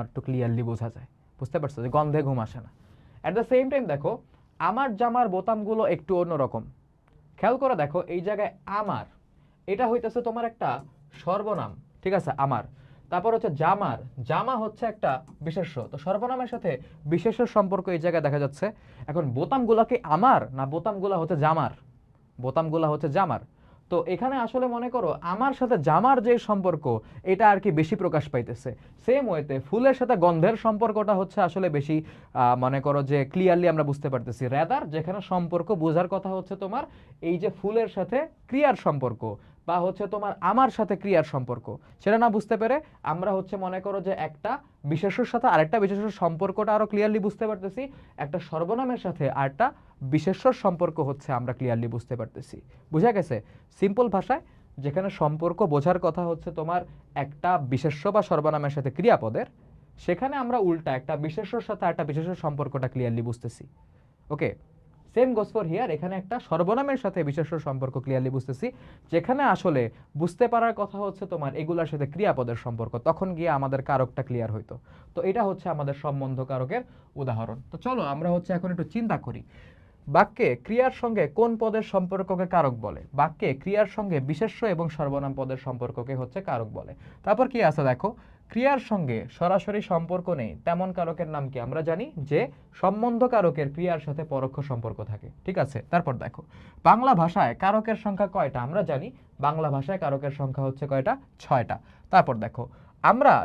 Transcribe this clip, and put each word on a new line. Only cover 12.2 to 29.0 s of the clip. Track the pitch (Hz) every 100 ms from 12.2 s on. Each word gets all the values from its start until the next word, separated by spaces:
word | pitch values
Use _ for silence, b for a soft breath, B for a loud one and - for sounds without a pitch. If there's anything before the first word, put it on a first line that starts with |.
| 160 127
আমার। | 139 123 - b b b -
তারপর | 180 214
হচ্ছে | 226 226 147
জামার, | 165 202 185 113 123 - 120
জামা | 165 220 254
হচ্ছে | 220 214 226
একটা | 208 160 131 - - 151
বিশেষ্য। | 170 170 - 110
তো | 143
সর্বনামের | 147 202 247 254 247
সাথে | 233 196 135 B B 147
বিশেষ্যের | 165 226 - 233 220
সম্পর্ক | 196 190 185 175
এই |
জায়গায় | 170 165 147
দেখা | 147
যাচ্ছে। | 139 143 202 214 B B 127
এখন | 151 147 117
বোতামগুলা | 175 269 233 226 226
কি | 247 -
আমার | 156 247 202 110 131
না | 135
বোতামগুলা | 156 170 202 196 190
হচ্ছে | 160 165
জামার? | 151 160 127 - - _ _ _ _ -
বোতামগুলা | 127 147 160 160 160
হচ্ছে | 151 151 151
জামার। | 185 117 - b b b -
তো | 175 170
এখানে | 180 254 269 226
আসলে | 254 254
মনে | 240 247
করো | 247 180 - 175
আমার | 190 269 269
সাথে | 254 226 147
জামার | 156 240 269 226
যে | 240 -
সম্পর্ক, | 208 185 160 135 113 B B -
এটা | 190 220
আর | 202
কি | 202 156
বেশি | 160 220
প্রকাশ | 185 156 -
পাইতেছে। | 127 120 117 131 110 B -